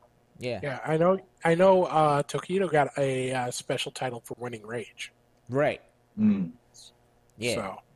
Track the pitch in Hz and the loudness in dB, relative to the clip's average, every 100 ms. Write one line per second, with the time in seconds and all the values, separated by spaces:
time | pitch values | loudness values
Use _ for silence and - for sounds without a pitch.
0 | _ _ _ - 123 110 143 127 147 160 | _ _ _ -10 -8 -6 -6 -6 -4 0
1 | 170 190 - _ 165 170 190 185 170 151 | 2 0 -4 _ 0 4 6 6 4 4
2 | 151 143 143 151 - 185 185 151 135 - | 4 2 0 -6 -4 -2 2 2 2 0
3 | 135 131 127 127 123 - - 135 - - | -2 0 -2 -4 -4 -6 -6 -4 -6 -6
4 | 131 117 - 117 120 117 104 117 104 - | -8 -8 -12 -12 -10 -10 -8 -8 -8 -14
5 | - _ _ _ - 131 147 101 - _ | -18 _ _ _ -4 0 0 -2 -10 _
6 | _ - 214 202 180 - _ - - _ | _ 0 2 2 -2 -8 _ -20 -20 _
7 | _ _ _ - 117 101 98 92 - | _ _ _ -6 -4 -4 -6 -12 -18